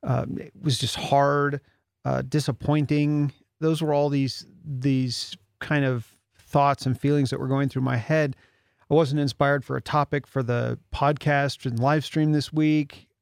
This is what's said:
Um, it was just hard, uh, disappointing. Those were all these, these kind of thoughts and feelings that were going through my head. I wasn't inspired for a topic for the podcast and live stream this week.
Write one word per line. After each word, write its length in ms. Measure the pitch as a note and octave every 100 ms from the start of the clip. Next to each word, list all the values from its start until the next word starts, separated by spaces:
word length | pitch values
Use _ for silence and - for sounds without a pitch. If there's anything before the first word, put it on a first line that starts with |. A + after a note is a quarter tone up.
Um, 360 | D4 B2 B2 -
it 140 | - -
was 200 | D#3 B2
just 180 | B2 -
hard, 640 | - C#3+ C#3+ C#3+ C#3+ C#3 _ _ _ _ -
uh, 160 | C3
disappointing. 1120 | C3 D3+ C#3+ B2+ - D3+ C#3+ D3 D3 D3+ C#3+ - _ _
Those 220 | D#3+ D#3+
were 100 | D#3+
all 160 | C#3+ C#3+
these, 380 | C#3+ C3+ - - -
these 720 | D#3 C3+ C3+ C3 B2+ A#2+ - - _ _
kind 260 | - D3+
of 320 | C#3 B2 A2+ _ _ _
thoughts 480 | - C#3+ C#3+ C#3 -
and 120 | B2+
feelings 300 | C#3+ D3 C3+
that 100 | -
were 80 | C3
going 220 | C3+ C#3
through 140 | C3
my 160 | C3 B2+
head. 360 | G#2+ D#3 D3 C3 _ _ _ _ _
I 40 |
wasn't 260 | D3 D#3 D3
inspired 420 | C#3+ - C#3+ C#3+
for 140 | - C3+
a 60 |
topic 440 | - D3+ C#3 C#3+ -
for 160 | -
the 360 | B2 A#2+ A#2+ A#2+ _
podcast 760 | - C#3+ D3 - C#3+ C#3+ - C3+
and 120 | A#2
live 280 | B2+ D#3 C#3
stream 260 | D#3 D#3
this 180 | D3+ C#3
week. 580 | D#3 D#3 D3+ D3 - _ _